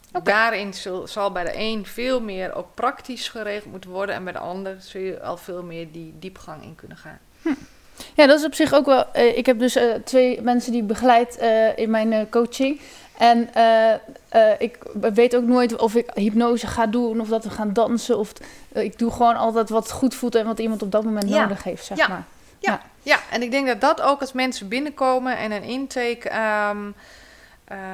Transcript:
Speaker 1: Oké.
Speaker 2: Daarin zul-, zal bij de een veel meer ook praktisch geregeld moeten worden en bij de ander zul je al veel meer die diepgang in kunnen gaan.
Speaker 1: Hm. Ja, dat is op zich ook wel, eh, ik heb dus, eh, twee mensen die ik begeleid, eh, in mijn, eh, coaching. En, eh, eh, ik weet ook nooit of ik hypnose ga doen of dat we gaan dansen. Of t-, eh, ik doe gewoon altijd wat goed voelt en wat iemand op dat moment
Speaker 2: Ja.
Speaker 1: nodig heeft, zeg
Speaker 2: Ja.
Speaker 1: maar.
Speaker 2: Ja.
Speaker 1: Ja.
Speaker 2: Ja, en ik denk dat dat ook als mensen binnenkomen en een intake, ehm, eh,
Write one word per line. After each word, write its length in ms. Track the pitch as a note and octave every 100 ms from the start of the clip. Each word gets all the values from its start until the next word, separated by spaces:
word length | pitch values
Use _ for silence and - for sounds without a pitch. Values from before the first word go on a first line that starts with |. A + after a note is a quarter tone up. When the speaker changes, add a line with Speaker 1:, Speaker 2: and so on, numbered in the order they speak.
| _
Speaker 1:
Oké. 120 | F4+ E3
Speaker 2:
Daarin 440 | G#3 A3+ G3+ G3+
zul-, 320 | F#3 G3 F#3 -
zal 260 | G#3+ G3+
bij 120 | F#3
de 80 | E3+
een 320 | - A3 A3 F#3
veel 340 | - B3 B3+
meer 340 | A3 F#3 F#3
ook 200 | - F3+
praktisch 540 | - A#3+ C4+ - A#3+ -
geregeld 420 | A#3 G#3 G#3 G#3
moeten 200 | F#3 F#3
worden 240 | F#3 G3+
en 100 | C#3+
bij 80 | F3+
de 60 | -
ander 380 | E3 F#3 F#3+ F#3+
zul 200 | - G3
je 220 | F#3+ F3
al 140 | - E3+
veel 260 | - F3+
meer 300 | F3 E3 E3
die 220 | D#3+ D#3+ D#3
diepgang 440 | F#3 F#3 - D3+
in 120 | -
kunnen 220 | D#3+ - E3
gaan. 220 | D#3 - _ _
Speaker 1:
Hm. 60 | E4 C4+ - - - - -
Ja, 120 | - C#4+
dat 120 | D4
is 60 |
op 100 | D4+
zich 180 | - D#4
ook 140 | C#4+ C#4
wel, 260 | C4 B3
eh, 240 | - A#3+ A#3+
ik 100 | A#3+
heb 120 | A#3
dus, 180 | B3+ C4
eh, 180 | A#3+ A3
twee 380 | - C4 B3+ B3
mensen 300 | A3+ A#3+ B3
die 80 | A#3+
ik 60 | G#3
begeleid, 500 | A3 B3 A#3 A#3+ -
eh, 420 | A#3 A3 A3 -
in 120 | A3
mijn, 220 | A3 A3
eh, 80 | A3 G#3+
coaching. 500 | A#3 A#3 - C4+ D4 - - - -
En, 360 | A#3 A#3 A#3
eh, 380 | - A3+ A3+ A3+
eh, 60 | G#3+ - - - A3+ A3 -
ik 180 | A3+ - - G#3 A#3
weet 220 | G#3 A#3+ A#3+
ook 80 |
nooit 320 | A#3 B3 B3 A3+
of 180 | A3+
ik 160 | A3+ A#3
hypnose 520 | - G#3 G#3+ A#3 A#3 -
ga 200 | - A3+
doen 340 | A#3 A#3 A3+
of 80 | G#3+
dat 160 | A3+
we 60 | A3
gaan 220 | G#3+ G#3+
dansen. 460 | G3+ G#3+ A#3 - A3
Of 140 | G#3
t-, 80 | - - - -
eh, 100 | -
ik 160 | G3+ -
doe 120 | A#3
gewoon 260 | - A#3 A3+
altijd 320 | A3+ A3+ A3
wat 220 | A3 G#3+
goed 240 | - C4
voelt 200 | - A#3+
en 120 | A3+ A3
wat 120 | A3+
iemand 240 | A3+ G#3+
op 80 | G#3
dat 120 | G#3
moment 240 | A3 G#3+ G3+
Speaker 2:
Ja. 140 | D4+
Speaker 1:
nodig 200 | G#3+ G3
heeft, 220 | F#3+ -
zeg 120 | - G#3+
Speaker 2:
Ja. 100 | C#4+
Speaker 1:
maar. 160 | F3+ - - - -
Speaker 2:
Ja. 120 | G4
Speaker 1:
Ja. 100 | G3+ - _
Speaker 2:
Ja, 160 | C#4 D4 -
en 120 | A#3
ik 80 | A#3+
denk 160 | C4+ C4+
dat 140 | A3
dat 200 | C4 E4
ook 200 | C4+ C#4
als 120 | C4+
mensen 360 | B3+ B3+ B3 G3
binnenkomen 680 | A#3+ D4+ - C4 B3+ B3+ A#3+
en 160 | G#3+
een 100 | G#3
intake, 640 | - B3+ C4+ B3+ A#3+ A#3 -
ehm, 500 | A3 A3 G#3+ G#3 G#3 G3+ G3+ - - - - - _
eh, 120 | - G3 F#3+